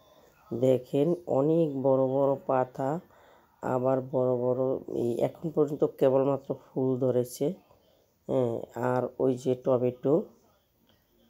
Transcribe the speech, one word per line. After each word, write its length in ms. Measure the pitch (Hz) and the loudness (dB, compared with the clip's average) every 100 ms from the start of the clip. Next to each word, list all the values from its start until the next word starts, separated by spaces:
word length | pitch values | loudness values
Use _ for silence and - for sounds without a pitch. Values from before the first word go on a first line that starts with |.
| _ - - _ - 117 | _ -20 -20 _ -10 0
দেখেন 540 | 131 127 - 139 156 - - | 2 2 0 0 0 0 -2
অনেক 560 | 131 147 165 156 135 | 0 2 2 0 0
বড় 240 | 135 131 131 | 2 2 2
বড় 300 | 135 139 135 - | 2 0 0 0
পাতা, 540 | 131 127 - 135 170 - _ - - _ - | 0 0 -4 -4 -4 -8 _ -20 -20 _ -10
আবার 380 | 120 127 131 131 | -4 0 2 0
বড় 320 | 131 135 127 123 | -2 -2 0 0
বড় 260 | 123 127 131 131 - | 0 0 0 -2 -4
এই, 160 | 131 120 117 | -4 -2 0
এখন 320 | 135 - 165 | -2 -4 -4
পর্যন্ত 340 | 156 143 143 | 0 0 0
কেবলমাত্র 720 | 151 - 135 135 135 135 - | -2 2 2 4 2 -2 -4
ফুল 440 | 135 - 147 131 127 | -10 -8 -2 -2 0
ধরেছে, 560 | 127 123 120 - 143 190 _ _ _ _ _ _ - | 0 0 -2 -4 -4 -6 _ _ _ _ _ _ -2
হ্যাঁ। 320 | 131 120 113 - | 0 0 -4 -8
আর 280 | 117 127 127 123 - | -4 -2 0 -2 -2
ওই 160 | 131 | -2
যে 200 | 123 131 | -2 -2
টমেটো, 680 | 127 139 127 123 123 135 165 - _ _ _ _ _ _ _ _ _ | -2 0 2 0 -2 0 0 0 _ _ _ _ _ _ _ _ _